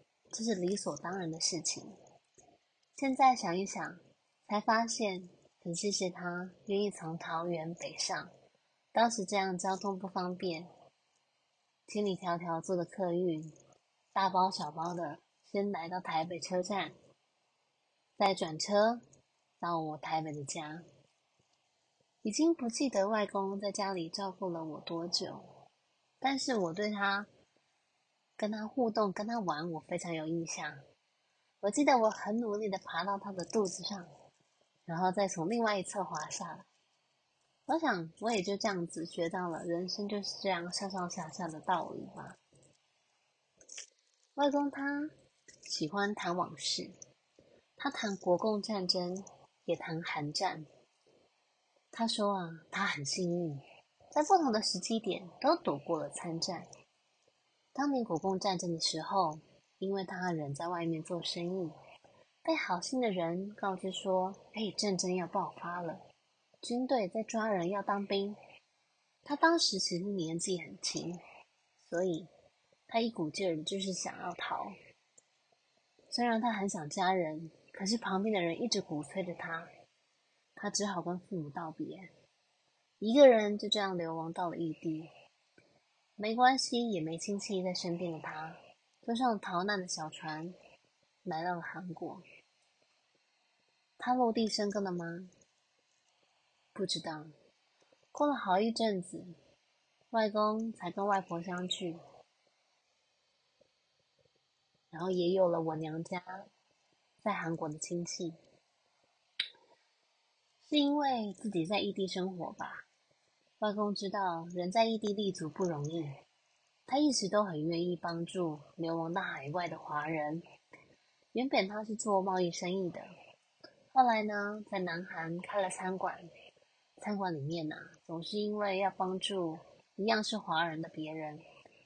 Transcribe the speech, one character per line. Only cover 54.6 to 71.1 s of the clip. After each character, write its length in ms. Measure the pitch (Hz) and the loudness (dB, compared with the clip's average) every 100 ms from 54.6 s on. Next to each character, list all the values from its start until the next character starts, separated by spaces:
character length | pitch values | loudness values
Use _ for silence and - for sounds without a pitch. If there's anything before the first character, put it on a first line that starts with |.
时 200 | - 180 | 2 -2
机 180 | - 226 | -2 -2
点 320 | 190 175 180 - | 0 -4 -6 0
都 160 | 302 339 | 2 4
躲 220 | 190 143 | 2 -2
过 180 | - 160 | -2 -2
了 140 | 143 | -2
参 300 | - 175 165 | -6 -6 -4
战。 260 | - 170 - - _ _ _ _ _ _ _ _ _ | -4 -6 -10 -20 _ _ _ _ _ _ _ _ _
当 200 | 254 285 | -2 0
年 100 | 269 | 2
国 160 | 226 160 | 0 0
共 220 | 190 185 | 0 0
战 180 | 208 180 | 0 0
争 140 | 180 | -2
的 80 | 160 | -2
时 200 | - 160 | -2 -2
候， 380 | - 196 165 156 - - _ - | 0 2 2 -2 -14 -20 _ -6
因 140 | 190 | -2
为 120 | 196 | -2
他 280 | 185 180 180 | -2 -2 -2
人 220 | 160 143 | 0 -2
在 140 | 143 170 | -4 -2
外 180 | 175 165 | -2 0
面 160 | 160 | -2
做 200 | 160 175 | -4 -6
生 220 | - 180 | -4 -4
意， 260 | 175 190 160 - - - - - _ _ | -2 -2 -4 -8 -20 -20 -20 -20 _ _
被 120 | - | -2
好 260 | 311 - 175 | 0 0 -2
心 200 | - 254 | 0 2
的 100 | 233 | 2
人 440 | 185 165 180 202 | 2 0 0 -4
告 220 | 208 196 185 | -4 -4 -2
知 160 | 190 | -4
说， 420 | 190 190 185 185 190 - | -4 2 2 2 -4 -12
哎， 180 | 214 208 - | -4 -4 0
战 200 | 208 180 | 0 2
争 180 | 180 | 2
要 120 | 185 170 | 0 0
爆 240 | 196 156 - | -2 -2 -6
发 240 | 170 175 | -8 -6
了， 180 | 170 185 - _ _ _ _ _ | -6 -8 -14 _ _ _ _ _
军 240 | - 240 262 | -4 -2 2
队 220 | 254 180 | 2 2
在 140 | 226 | -2
抓 260 | 214 220 220 | -2 0 2
人 200 | 190 170 | 2 2
要 140 | 202 | 0
当 240 | 196 202 196 | 0 0 0
兵。 280 | 196 202 208 - - _ _ _ _ _ _ | 0 0 -6 -16 -20 _ _ _ _ _ _
他 140 | - 285 | -6 4
当 220 | 330 339 | 6 6
时 200 | - 190 | 4 2
其 200 | - 175 | 0 -2
实 60 | |
年 340 | 202 196 160 170 | -2 -2 0 0
纪 200 | 196 175 | 0 -2
很 160 | 151 - | -4 -8
轻， 400 | - 156 160 | -6 -4 -6